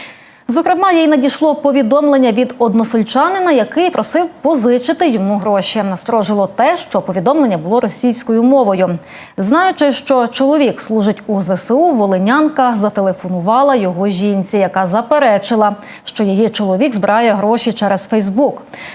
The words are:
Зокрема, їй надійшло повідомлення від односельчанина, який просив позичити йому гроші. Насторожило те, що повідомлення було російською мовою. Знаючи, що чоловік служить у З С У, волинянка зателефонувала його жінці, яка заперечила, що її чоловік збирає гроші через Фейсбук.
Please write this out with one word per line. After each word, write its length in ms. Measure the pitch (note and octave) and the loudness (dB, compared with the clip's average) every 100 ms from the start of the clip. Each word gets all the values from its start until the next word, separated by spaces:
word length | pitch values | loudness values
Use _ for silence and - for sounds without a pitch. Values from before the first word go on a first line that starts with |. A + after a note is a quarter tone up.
| - - - - - | -18 -20 -20 -14 -4
Зокрема, 420 | B3+ E4+ F4 G4 | -2 0 2 2
їй 160 | E4 D#4+ | 2 4
надійшло 480 | D4+ C4+ - D#4 D4 | 2 0 0 0 0
повідомлення 760 | C#4+ C#4 A3 C#4 D4 C4+ B3+ | 0 2 2 2 4 2 2
від 240 | G#3+ B3 - | 2 -2 0
односельчанина, 920 | A#3 A3 A3 A3+ A3 C4 E4 F#4+ F4+ | 0 0 0 -2 0 0 0 0 0
який 380 | C4+ G#3 D#4 F4+ | 0 0 0 0
просив 400 | E4+ - D#4+ F4 - | -2 -2 -2 -2 -4
позичити 680 | C#4 D4+ A#3 A#3+ B3 E4 E4+ | -2 0 2 0 0 0 0
йому 280 | A3 G3 G3+ | 0 -2 -2
гроші. 460 | G#3 G3+ F#3 A3 | 0 -2 -2 -4
Насторожило 640 | G3 F3+ - A3+ G3+ G#3 G3 | -4 -6 -2 -2 0 0 -2
те, 300 | G3+ C#4 F4 | 0 0 0
що 240 | - G3 | -2 -4
повідомлення 560 | E3 F3+ F3+ D#4 B3+ E3+ | -2 -2 0 2 0 -2
було 220 | E3 A#3 | -2 -2
російською 640 | A3 - B3 A3+ - A3+ | -2 -2 -2 -2 -2 2
мовою. 560 | B3 C#4 G#3+ F#3 F3+ E3+ - - - - | 4 4 2 2 0 -2 -10 -20 -14 -6
Знаючи, 540 | G3 D#4 F#4 - D4 | 0 2 2 2 0
що 360 | A#3 - C4 A#3 | 0 0 0 0
чоловік 540 | A#3 C4+ D4+ B3+ - | 0 0 2 2 -2
служить 420 | - A3 G#3 G#3 - | -4 -2 0 -2 -4
у 140 | G3 | -4
З 80 | F3 | -2
С 240 | F3+ - | -4 0
У, 180 | B3+ F4 | 2 2
волинянка 840 | B3+ G3+ F#3 G3 C#4+ D4+ D4+ B3 A3 | 2 0 0 2 2 0 2 0 0
зателефонувала 1000 | G#3 G#3 F#3+ F#3 F3+ F3+ F3 A#3+ C#4 B3+ | -2 0 -2 -4 -6 -4 0 2 2 2
його 320 | F#3 F3 G3+ | 0 -2 -4
жінці, 500 | F3+ G#3 G3 F#3 G#3 | -2 0 -2 -2 0
яка 300 | F#3 F#3+ F#3 | 0 0 0
заперечила, 880 | G#3 A#3 D4+ C4 G3+ - A3+ G#3 G#3 - - | -2 0 2 4 2 0 0 0 -2 -12 -18
що 200 | - - | -12 -4
її 260 | G3+ F#3+ A3+ | 0 2 0
чоловік 460 | A3+ G3 F#3 C#4+ G#3+ | 0 -2 0 0 0
збирає 380 | G3+ G#3+ A#3 | 0 2 2
гроші 400 | G3 G#3 A#3 A#3 | 2 0 0 -2
через 340 | G#3+ G3+ F#3+ - | -2 -2 -2 0
Фейсбук. 540 | A3 G3 G3 C4 - - - - | -2 0 0 0 -2 -14 -18 -18